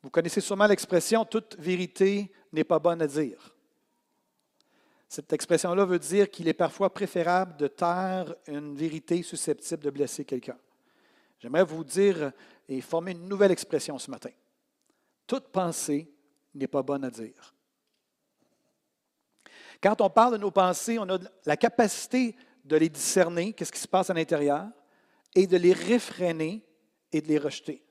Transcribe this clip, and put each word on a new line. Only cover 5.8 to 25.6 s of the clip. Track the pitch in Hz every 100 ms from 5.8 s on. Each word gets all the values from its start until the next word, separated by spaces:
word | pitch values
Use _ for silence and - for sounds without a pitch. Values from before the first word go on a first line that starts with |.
veut | 196 180
dire | 143 190 202
qu'il | - 165
est |
parfois | 156 165 - 196
préférable | - 196 180 165 180 185 156
de | 143
taire | - 175 180 190 185 160 165 -
une | 147 147
vérité | 143 160 156 - 170
susceptible | 165 165 - 147 - 165
de | 147
blesser | 139 135 -
quelqu'un. | 139 127 - 123 _ _ _ _ _ _ _ _
J'aimerais | 120 147
vous | 180 160
dire | 147 147 202 175 143 - - _ -
et | 135
former | - 165 175
une | 175 180
nouvelle | 196 202
expression | 175 - 156 - 135
ce | -
matin. | 127 123 _ _ _ _ _ _ _ _ _ -
Toute | 269 -
pensée | 185 175 160 - 147 165 _ _ _ _
n'est | 143 135
pas | 143
bonne | 131 139
à | 135
dire. | 113 113 - - _ _ _ _ _ _ _ _ _ _ _ _ _ _ _ _ _ _ _ - - - -
Quand | 196 208
on | 202
parle | - 240
de | 220
nos | 202
pensées, | 196 185 180 - 233
on | 190
a | 185 180 _
la | - 147
capacité | 240 - 220 - - 254 254 - _ _
de | 139
les | 156 160
discerner, | 147 - - 170 170 185
qu'est-ce | 220 165
qui | -
se | -
passe | 190 185
à |
l'intérieur, | 175 160 160 147 143 202 - _ _ _ _ _
et | - 185
de |
les | 180